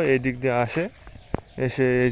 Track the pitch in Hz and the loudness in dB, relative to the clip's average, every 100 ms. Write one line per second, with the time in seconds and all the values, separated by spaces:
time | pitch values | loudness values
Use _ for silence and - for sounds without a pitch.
0 | 156 131 127 123 131 120 113 160 196 - | 2 2 0 -2 0 0 0 -2 -6 -8
1 | - - - - - - 131 - 127 123 | -20 -20 -8 -8 -8 -6 -4 0 2 2
2 | 127 | 2